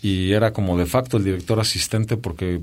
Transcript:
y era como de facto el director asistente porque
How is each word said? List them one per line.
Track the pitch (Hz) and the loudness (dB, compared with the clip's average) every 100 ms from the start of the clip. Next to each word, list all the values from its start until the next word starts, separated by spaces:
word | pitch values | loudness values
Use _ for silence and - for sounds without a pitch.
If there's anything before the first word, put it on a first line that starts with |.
y | 104 95 92 | -2 0 2
era | 104 113 | 4 2
como | 113 95 87 | 2 0 2
de | |
facto | 87 127 127 117 | 2 0 0 0
el | |
director | 98 92 85 110 | 0 -2 0 0
asistente | 107 - - 110 110 110 | 0 -2 -2 -2 0 -2
porque | 98 80 92 87 | -4 -6 -4 -4